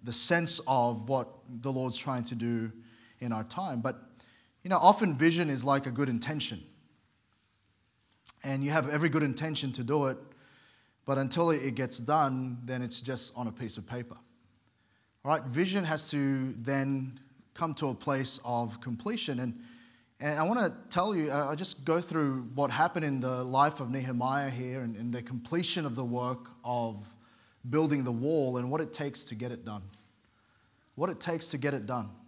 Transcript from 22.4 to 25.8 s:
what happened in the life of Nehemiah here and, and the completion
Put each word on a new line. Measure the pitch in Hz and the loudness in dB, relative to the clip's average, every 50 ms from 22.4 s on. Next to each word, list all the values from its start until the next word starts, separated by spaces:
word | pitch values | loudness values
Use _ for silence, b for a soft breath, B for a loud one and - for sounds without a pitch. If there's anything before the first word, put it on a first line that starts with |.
| 123 113 123 | -4 -6 -2
what | 135 143 135 | 0 0 0
happened | - - 156 175 - 180 156 | 4 2 2 2 2 0 -2
in | 147 139 131 | 0 0 0
the | 123 127 127 127 127 | 0 0 0 -2 -2
life | 127 131 131 143 151 151 - | 0 4 6 6 4 4 -2
of | 135 117 | -6 -4
Nehemiah | 127 135 127 131 127 120 123 131 135 143 143 135 | -4 -2 -2 -2 0 0 0 2 0 0 0 -2
here | 123 123 123 127 127 135 | -4 -4 -6 -6 -6 -4
and, | 123 117 113 | -4 -6 -6
and | 101 117 120 | -4 -4 -4
the | 120 120 117 | -4 -6 -6
completion | 120 127 117 117 - 165 170 180 - - 185 | -6 -8 -8 -4 -2 -2 0 0 0 0 0